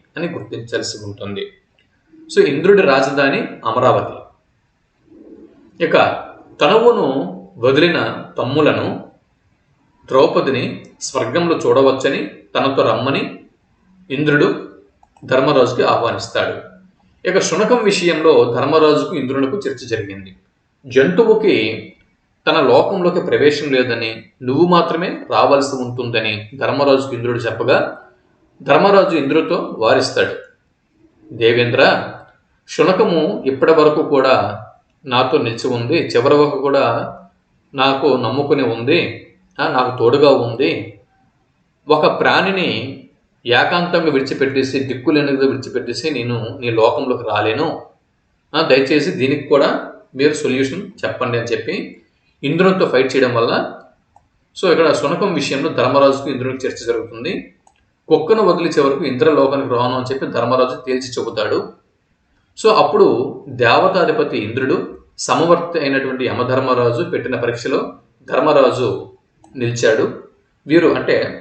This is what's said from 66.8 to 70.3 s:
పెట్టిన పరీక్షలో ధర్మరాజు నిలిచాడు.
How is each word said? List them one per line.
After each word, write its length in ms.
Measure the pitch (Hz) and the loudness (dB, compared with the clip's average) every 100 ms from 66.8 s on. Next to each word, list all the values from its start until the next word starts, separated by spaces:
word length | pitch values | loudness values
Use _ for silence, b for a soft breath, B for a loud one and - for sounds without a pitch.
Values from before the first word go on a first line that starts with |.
| 120 160 | 0 0
పెట్టిన 340 | 175 151 127 127 | -2 -4 -4 -4
పరీక్షలో 440 | - 117 131 143 - - _ _ - | -4 -4 -4 -4 -4 -12 _ _ -4
ధర్మరాజు 600 | 131 147 143 123 117 117 95 - - _ _ _ 131 | 0 2 4 4 2 -2 -4 -10 -20 _ _ _ -6
నిలిచాడు. 500 | 120 120 123 113 - - - | -6 0 2 2 0 -4 -18